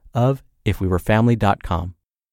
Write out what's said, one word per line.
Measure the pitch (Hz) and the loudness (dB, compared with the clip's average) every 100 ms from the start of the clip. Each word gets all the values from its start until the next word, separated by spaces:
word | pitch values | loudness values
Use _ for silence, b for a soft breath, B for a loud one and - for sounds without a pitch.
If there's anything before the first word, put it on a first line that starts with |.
| - | -8
of | - 123 135 - _ - | -2 0 -2 -8 _ -4
If | - | -2
we | 95 | 0
were | 90 | 0
family | - 107 120 117 | 2 2 2 2
dot | 101 - | 0 -2
com. | - 85 87 - _ _ _ | -4 -6 -6 -12 _ _ _